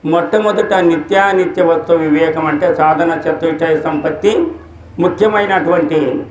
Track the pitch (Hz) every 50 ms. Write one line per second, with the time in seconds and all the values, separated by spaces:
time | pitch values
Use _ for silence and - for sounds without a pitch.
0 | - 151 165 170 175 - - 214 208 214 196 190 - - 180 185 175 170 165 156
1 | 156 - 202 196 196 196 190 185 180 165 - - 180 165 165 156 - - 170 165
2 | 160 156 147 156 165 160 156 160 156 151 147 147 180 175 - 147 151 156 160 -
3 | 175 165 165 151 - 165 151 - 170 165 156 151 165 165 156 151 160 160 151 147
4 | 143 156 156 - - 208 226 349 339 - - - - - - - - - - -
5 | 175 180 175 - 208 220 214 208 202 196 190 180 147 165 175 170 156 147 160 156
6 | 143 127 127 - - -